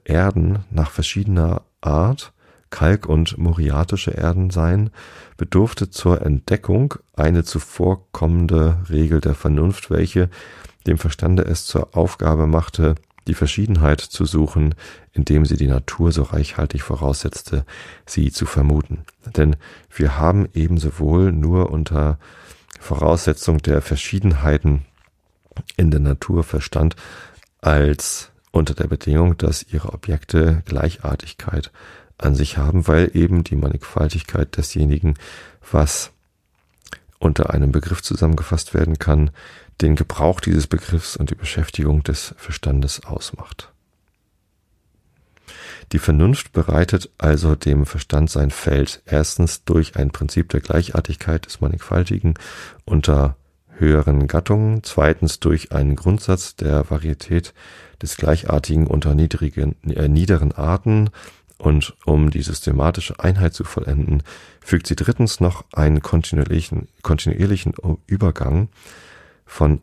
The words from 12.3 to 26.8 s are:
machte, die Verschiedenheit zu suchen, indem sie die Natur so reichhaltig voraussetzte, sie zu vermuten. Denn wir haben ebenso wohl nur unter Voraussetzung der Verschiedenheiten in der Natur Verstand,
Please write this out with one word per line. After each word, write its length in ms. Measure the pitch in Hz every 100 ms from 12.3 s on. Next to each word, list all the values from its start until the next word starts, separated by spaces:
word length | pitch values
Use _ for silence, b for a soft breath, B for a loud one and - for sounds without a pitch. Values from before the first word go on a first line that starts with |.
| 78 78
machte, 480 | 80 82 - 80 78 - _ -
die 60 |
Verschiedenheit 680 | 80 76 - 107 90 76 73
zu 240 | - - 80
suchen, 500 | 78 76 - 76 76 B B B
indem 320 | - 71 76 73
sie 120 | 76
die 100 | 71
Natur 440 | 65 - - 85
so 120 | 80
reichhaltig 600 | 69 76 73 - 76 73
voraussetzte, 840 | - 76 71 69 - - - 71 - B B B -
sie 260 | - 73
zu 140 | - -
vermuten. 580 | - 71 76 - 78 - _ - 95
Denn 200 | 76 73 B B B
wir 240 | - 73 67
haben 300 | 80 98 95
ebenso 460 | 80 80 87 76 73
wohl 320 | 76 85 95
nur 400 | 80 76 90 92
unter 480 | 76 78 76 76 76 B B B B B -
Voraussetzung 800 | - 69 76 82 - 76 - 78
der 220 | 76 73
Verschiedenheiten 1040 | - 76 - 95 98 73 76 73 78 71 - _ _ _ _ _ _ - - -
in 160 | 85
der 80 | 76
Natur 440 | 71 71 - 87
Verstand, 520 | 80 76 - -